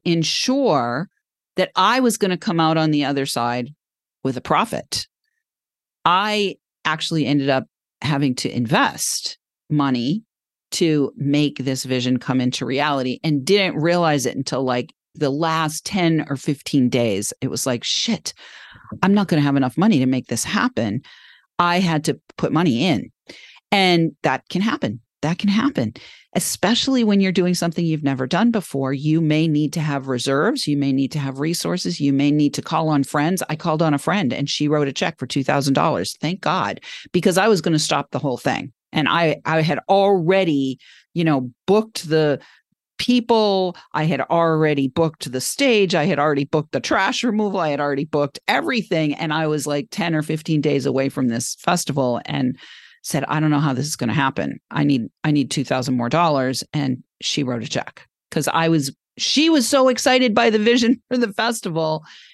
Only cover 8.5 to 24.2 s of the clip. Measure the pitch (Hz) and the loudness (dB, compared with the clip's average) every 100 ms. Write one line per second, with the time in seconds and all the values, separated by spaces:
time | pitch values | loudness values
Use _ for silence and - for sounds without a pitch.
8.5 | - 113 196 254 - - - - - _ | -4 0 2 0 -2 -6 -6 -10 -14 _
9.5 | _ _ 151 139 123 120 208 - _ _ | _ _ 0 0 0 -2 -4 -6 _ _
10.5 | _ _ - 165 151 135 - 143 147 147 | _ _ 0 2 2 0 -2 0 2 0
11.5 | 147 131 127 127 127 123 127 - 131 123 | -2 -4 -4 -4 -2 0 0 0 0 0
12.5 | - 127 131 147 139 127 - 160 143 135 | -2 -4 -2 0 -2 -4 -4 -2 -2 2
13.5 | 202 185 143 165 175 165 147 123 - 135 | 2 2 0 0 2 2 0 -2 -4 -4
14.5 | 131 131 123 - _ _ 160 143 143 165 | -2 -2 -2 -4 _ _ -4 -2 0 0
15.5 | 160 156 156 - 202 170 160 - 139 - | 0 -2 -4 -4 0 2 2 0 -4 -4
16.5 | 139 - 143 123 127 117 98 104 - 131 | -4 0 2 4 2 0 0 -4 -6 -6
17.5 | - 135 120 - - - 202 - - - | -4 -4 -4 -4 -4 -2 -4 -6 -12 -20
18.5 | - - - - - 185 202 196 156 143 | -20 -20 -20 -16 -2 2 2 2 2 2
19.5 | 139 127 160 214 151 131 131 117 117 - | 2 0 2 2 4 2 0 -4 -6 -2
20.5 | 196 247 - 110 117 - - - - _ | -2 -2 -2 -2 -4 -8 -20 -20 -20 _
21.5 | - 175 180 180 156 156 - - - - | -2 0 2 2 0 -2 -4 -10 -6 0
22.5 | - 175 117 180 110 - _ - - - | 2 2 2 0 0 -4 _ -20 -20 -20
23.5 | - _ 202 185 175 165 - | -20 _ 2 4 4 2 -2